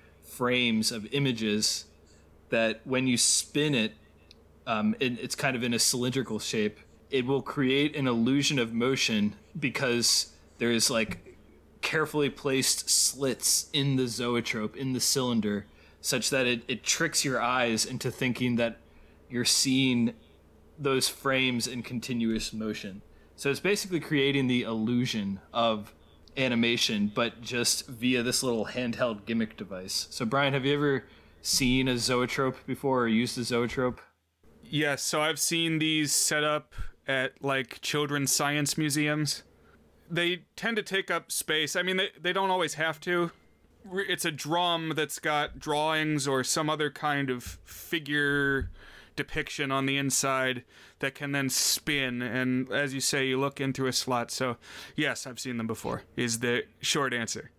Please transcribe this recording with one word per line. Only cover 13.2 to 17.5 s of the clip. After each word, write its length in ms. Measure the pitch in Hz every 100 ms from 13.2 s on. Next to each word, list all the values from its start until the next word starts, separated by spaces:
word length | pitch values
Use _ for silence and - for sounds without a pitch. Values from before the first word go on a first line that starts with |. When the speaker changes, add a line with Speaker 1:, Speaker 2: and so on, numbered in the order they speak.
| 135 117 - - -
Speaker 1:
in 220 | 151 139 131
the 120 | 127
zoetrope, 720 | 110 120 120 120 117 107 -
in 160 | 135
the 60 | 123
cylinder, 640 | - 139 127 117 104 101 101 - - -
such 300 | - 131 -
that 160 | 135 123
it, 160 | 120 -
it 160 | 120
tricks 420 | - - 165 - 143
your 160 | 123
eyes 420 | 120